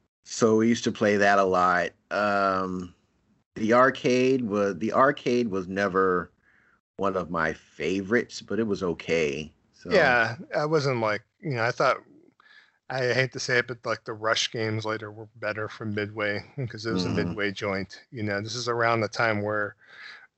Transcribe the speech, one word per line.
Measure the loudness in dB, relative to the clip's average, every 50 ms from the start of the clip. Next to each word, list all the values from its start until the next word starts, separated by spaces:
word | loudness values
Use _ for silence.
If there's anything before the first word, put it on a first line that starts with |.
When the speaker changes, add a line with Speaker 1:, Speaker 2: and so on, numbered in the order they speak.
| _ _ _ _ _
Speaker 1:
So | -10 -4 2 4 4 4 6
we | 4 4
used | 2 2 0
to | -4
play | -2 0 2 2 4 4
that | 4 4 6 4
a | 4
lot. | 4 4 4 4 4 4 2 0 -2 -4 _ _ -6
Um, | -4 -2 0 0 0 2 2 2 0 0 -2 -4 -4 -6 -8 -10 -14 _ _ _ _ _ _ _ _ _ _ _ -10
the | -4 0 4 6
arcade | 6 6 6 4 2 0 2 2 4 4 2 2 2 0
was, | 0 0 0 0 0 -2 -2
the | -4 -2 2
arcade | 4 4 4 2 0 -2 0 0 0 0 0
was | -2 -4 -4 -4
never | -2 -2 0 0 2 2 2 4 2 0 -2 -4 _ _ _ _ _ _ _ _ _ _ _ _ _ -4
one | -2 -2 0 -2
of | -4 -2
my | -2 0 0 0 -2
favorites, | -4 -10 _ _ -6 -4 -2 -2 -2 -2 0 0 0 0 -2 -8 -14
but | -10 -6 -4 -2
it | -2 -2
was | -2 -2 -2
okay. | -2 -4 -4 -4 -2 0 0 0 0 -2 -4 -8 -12 -16 _ _ _ _
So. | _ -8 0
Speaker 2:
Yeah, | 2 4 4 4 4 4 2 0 -2 -8 -10 -6 -4
I | -2 -2
wasn't | 0 0 0 0 0 0 0
like, | 0 0 -2 -2 -6 _ _ _
you | -8 -6 -4
know, | -2 -2
I | -2
thought, | 0 0 2 2 2 0 -2 _ -20 -20 _ _ _ _ _ _ -20 -20 -20 _ _ _ _ -8
I | -6 -2 0 0 2
hate | 2 0 0 -2
to | -6
say | -4 0 0 0
it, | 0 0
but, | -4 -10 -4
like, | -4 -4 -4 -6
the | -10 -10
Rush | -4 0 0 0 2 0 -2
games | -2 -2 -2 -2 -2 -2 -2
later | -4 -4 -6 -6 -12
were | -14 -16 -18 -20 _ -8
better | -6 -6 -4 -4 -6 -8
from | -8 -8 -8 -6 -4
Midway | -4 -4 -4 -4 -4 -2 -2 -2 -4 -6 -10 -10 -8
because | -8 -8 -8 -8 -6
it | -4
was | -2 -2 0
Speaker 1:
Mm-hmm. | 0 0 0
Speaker 2:
a | 0
Midway | -2 -2 -2 -4 -4
joint. | -4 -4 -4 -4 -2 -2 -4 -6 -10 -20 -20 _
You | -10 -6 -4
know, | -2 -2 -2
this | -4 -4 -8
is | -6 -4 -2
around | 0 2 2 2 4 2
the | 2 0
time | 0 0 0 2 2 0
where | 0 -2 -2 -2 -4 -4 -8 _ _ -20 -20 -20 -20 -20 -20 -20 -20 -16 _